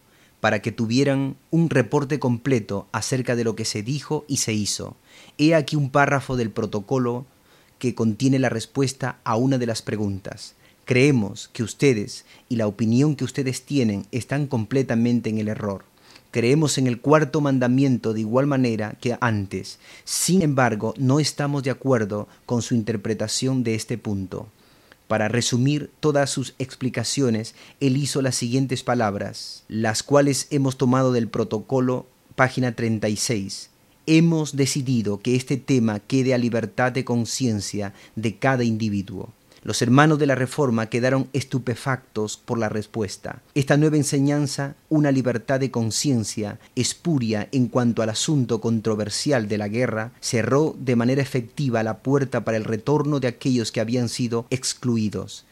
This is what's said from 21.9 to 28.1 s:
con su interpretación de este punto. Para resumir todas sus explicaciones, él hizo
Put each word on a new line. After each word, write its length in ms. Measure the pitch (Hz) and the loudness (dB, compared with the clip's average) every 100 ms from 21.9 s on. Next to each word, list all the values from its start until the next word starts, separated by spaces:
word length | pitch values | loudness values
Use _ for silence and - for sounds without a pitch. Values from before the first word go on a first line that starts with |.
| 120 101 104 - - - | 2 0 -4 -8 -12 -4
con 160 | 120 | -4
su 140 | - 120 | 0 0
interpretación 880 | 107 110 110 107 107 - 131 131 | 0 -2 -4 -4 -4 -2 -2 0
de 100 | 117 | 0
este 240 | 110 - 113 | -2 -4 -6
punto. 500 | 113 98 92 95 107 - _ _ _ - - | -4 -4 -6 -10 -12 -18 _ _ _ -18 -2
Para 200 | 110 107 | 0 2
resumir 640 | 117 117 120 135 147 - _ | 0 0 2 2 0 -4 _
todas 300 | 151 143 135 | 2 2 2
sus 240 | 143 123 - | -2 -6 -8
explicaciones, 960 | 131 - 127 123 113 139 127 110 113 - - - | -10 -6 -4 -2 -2 0 2 0 -4 -12 -20 -2
él 180 | 135 131 | 0 2
hizo 240 | 139 | 0